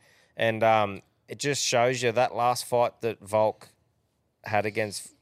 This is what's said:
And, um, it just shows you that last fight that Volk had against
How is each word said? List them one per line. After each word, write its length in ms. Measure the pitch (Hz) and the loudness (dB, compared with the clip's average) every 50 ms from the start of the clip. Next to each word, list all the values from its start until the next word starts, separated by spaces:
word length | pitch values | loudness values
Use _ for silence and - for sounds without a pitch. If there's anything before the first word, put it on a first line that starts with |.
| _ _ _ _ _ _ _ | _ _ _ _ _ _ _
And, 280 | - 110 113 110 110 113 | -2 0 0 0 2 4
um, 380 | 113 110 110 104 101 98 95 - _ _ _ _ _ | 4 4 4 2 0 -4 -8 -14 _ _ _ _ _
it 120 | 117 104 | -12 -6
just 220 | - 143 139 127 - | -4 -4 -2 -2 -2
shows 380 | - - 120 117 127 131 123 | 0 2 2 2 2 0 0
you 100 | 127 120 107 | -2 0 0
that 220 | 117 127 - - | 2 0 0 0
last 300 | 110 120 120 123 123 - | -2 0 0 0 -2 -4
fight 360 | - 123 120 120 113 - _ | -2 0 0 0 0 -2 _
that 180 | - 113 104 - | -6 -6 -6 -6
Volk 480 | 98 95 104 107 110 110 - - - - _ _ _ _ _ _ _ _ _ _ _ _ _ _ - | -10 -2 0 2 2 2 0 -4 -14 -20 _ _ _ _ _ _ _ _ _ _ _ _ _ _ -12
had 200 | - 110 104 101 | -2 -2 -2 -2
against 460 | 107 101 110 110 104 92 - - - _ _ | 0 -2 -4 -4 -4 -6 -12 -14 -16 _ _